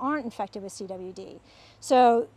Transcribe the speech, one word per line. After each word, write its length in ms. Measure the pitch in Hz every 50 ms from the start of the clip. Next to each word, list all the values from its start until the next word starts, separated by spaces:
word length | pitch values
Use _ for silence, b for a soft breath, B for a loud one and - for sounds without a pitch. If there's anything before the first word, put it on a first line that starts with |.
aren't 240 | 240 262 302 302 254
infected 360 | 233 - - 208 196 - 214
with 120 | 196 196 -
C 120 | - 208
W 280 | 190 190 185 185 185 185
D. 260 | 190 190 - - 160 b b b b b b b b
So 480 | - - 269 254 254 240 233 233 233 - _